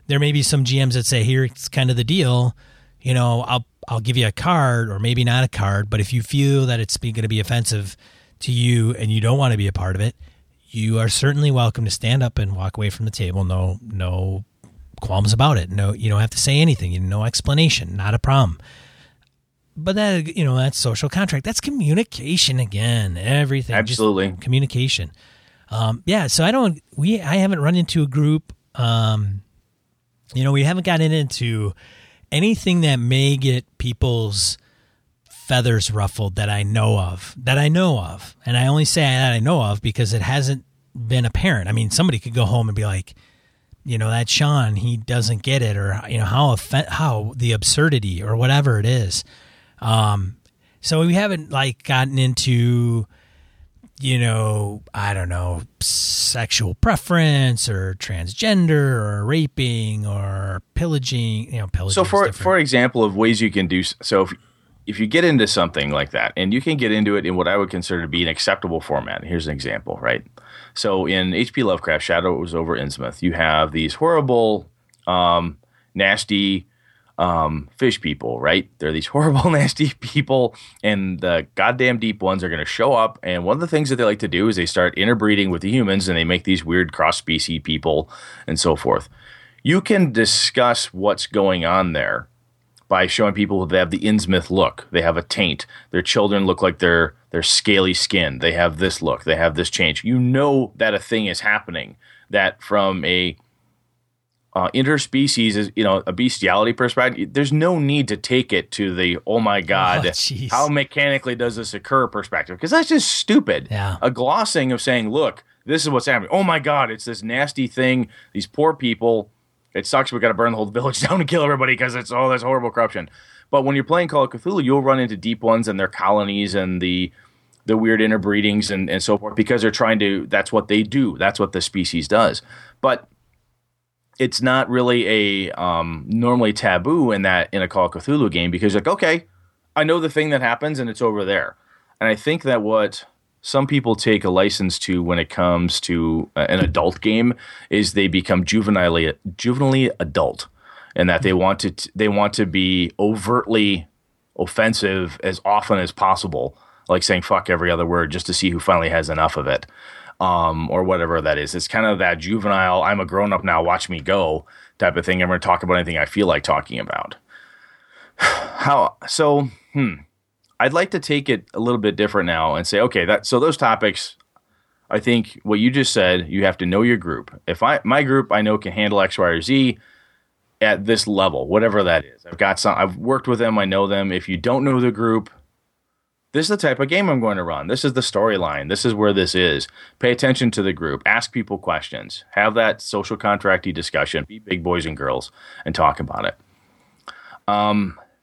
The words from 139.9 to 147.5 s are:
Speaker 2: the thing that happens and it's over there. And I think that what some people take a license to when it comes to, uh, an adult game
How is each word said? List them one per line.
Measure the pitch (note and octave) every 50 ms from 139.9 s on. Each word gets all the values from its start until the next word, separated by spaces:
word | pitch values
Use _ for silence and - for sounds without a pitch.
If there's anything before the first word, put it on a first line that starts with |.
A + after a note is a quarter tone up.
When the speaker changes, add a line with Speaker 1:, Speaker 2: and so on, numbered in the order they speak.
| E3 F3
Speaker 2:
the | D#3+ D#3
thing | C#3+ D#3 D3+ D3+
that | D3 C3 B2+
happens | A#2 A#2 - D3 D3+ D3+ C3
and | B2 A#2
it's | G#2 - B2
over | A2+ G#2+ G#2 G2
there. | F#2+ G2 F2+ C2 - - _ _ _ _ _ _ _ _ -
And | A2 A2+
I | G#2+
think | G#2 - D3+ D#3+ D#3+ -
that | C3+ B2 A2+ G#2
what | G#2+ A2 A2 G#2 G2+ - - - _ _ _ _ _ _ _ -
some | - - C#3 C#3
people | B2+ D3 C#3 A#2 A#2+ A2
take | - - A#2+ G#2+ G2 -
a | F#2+
license | F2+ F#2 G2 G#2 - - G2+ F2+ - -
to | - - F#2 F2+ E2+
when | F2 F2 E2+
it | D#2+ -
comes | - - F2+ F2+ F2 F2 F2 E2+ - -
to, | - - F2 E2 E2 E2 D#2+ D#2+ D#2 - -
uh, | - C#2+ -
an | - F#2
adult | F2+ D#2+ D#2 E2+ D#2 F2+ - -
game | - A2 A2 A2+ A#2 B2 A#2+ - - -